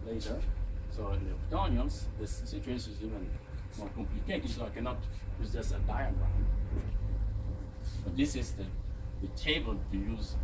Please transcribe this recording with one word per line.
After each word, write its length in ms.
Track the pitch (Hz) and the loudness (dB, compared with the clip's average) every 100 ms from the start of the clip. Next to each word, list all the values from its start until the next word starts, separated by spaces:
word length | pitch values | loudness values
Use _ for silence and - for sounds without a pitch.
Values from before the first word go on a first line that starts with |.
| 113 | -4
later. 340 | 113 110 - - - - - - | -4 -2 0 2 2 0 -2 -2
So 220 | - 214 | -2 0
in 80 | - - | 2 2
the 280 | - - - | -2 0 2
octonions, 480 | 269 247 - - - - | 4 4 4 0 -4 -4
the 60 | |
s-, 180 | 220 - | -4 -4
situation 480 | - - - 123 - | -4 -4 -2 -2 -4
is 60 | - | -6
even 260 | 330 - 92 - - - - - | -4 -4 -2 -4 -6 -8 -8 -6
more 100 | - | -6
complicated, 560 | - - - - 180 - | -4 -2 0 0 0 0
so 140 | - | -2
I 60 | - | -4
cannot 280 | - 120 127 - - - - | -2 -2 0 -2 -4 -4 -2
use 120 | - | -2
just 200 | - - | 0 2
a 60 | - | 2
diagram. 680 | - - - - - - - - - - - - - - - - - - - - - - | 4 2 2 4 4 6 6 4 2 0 2 2 2 2 2 2 0 -2 -4 -4 -4 -2
But 120 | - - | -2 2
this 180 | 143 | 2
is 180 | 135 - | 2 -2
the, 120 | - 95 - - - - - | -2 -2 -2 -4 -4 -4 -4
the 60 | - - | -4 -2
table 360 | - 151 143 104 92 | 0 2 2 -2 0
to 40 | 98 | 0
use 380 | 101 113 - - | 0 -2 -2 -2